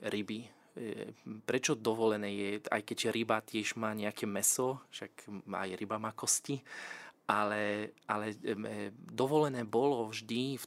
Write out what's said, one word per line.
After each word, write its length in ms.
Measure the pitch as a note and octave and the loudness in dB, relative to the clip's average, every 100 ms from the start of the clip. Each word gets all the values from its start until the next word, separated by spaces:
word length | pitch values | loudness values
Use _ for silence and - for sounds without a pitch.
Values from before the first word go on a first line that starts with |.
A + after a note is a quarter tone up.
| A2 | -2
ryby? 400 | G#2 G2+ A2 A#2+ - _ - | -2 -2 -6 -10 -20 _ -10
E, 340 | A#2 G#2+ G#2+ A#2 B2 G#2+ | -6 -6 -8 -10 -12 -6
prečo 300 | - C3 - | 0 2 2
dovolené 560 | A#2+ A2 A2+ A2 G#2+ G#2 | 2 2 4 4 4 0
je, 200 | G2+ G2+ G#2 - | -2 -2 -2 0
aj 120 | G#2+ - | 0 0
keď 240 | - A2+ | 0 2
ryba 320 | A2+ A2+ A2 | 2 4 2
tiež 400 | - A2 G#2 A#2 | 2 -2 0 0
má 100 | A2 G#2+ | -2 0
nejaké 320 | G#2 - G#2+ | -2 -2 -2
mäso, 500 | G2+ - - B2+ C3 - | 2 4 4 2 0 -8
však 400 | - G#2 - - G2+ - | -12 -12 -14 -12 -10 -6
aj 200 | F#2 F#2+ F#2 | -4 -4 -4
ryba 160 | G#2 A2 | -4 -2
má 160 | A2 | -4
kosti, 480 | - - - - C#3 - - - - - - - | -2 2 2 0 -6 -6 -12 -12 -12 -16 -6 0
ale, 640 | G#2 G#2 G#2+ G#2 G#2 G#2+ - - | 2 2 2 0 0 -4 -6 -4
ale, 240 | G#2+ G#2+ G#2+ | -2 -2 -4
em, 220 | - G#2 A2 | -2 -2 -4
e, 240 | G#2+ G2+ | -6 -8
dovolené 720 | A2+ - A2+ C3 D3+ D3+ B2 | -10 -6 0 4 4 4 2
bolo 480 | A2 A2+ C#3 B2+ A2 | 2 4 6 4 0
vždy 480 | A2 A2 A#2 C3+ | -4 -2 -2 0
v 60 | C3 | -4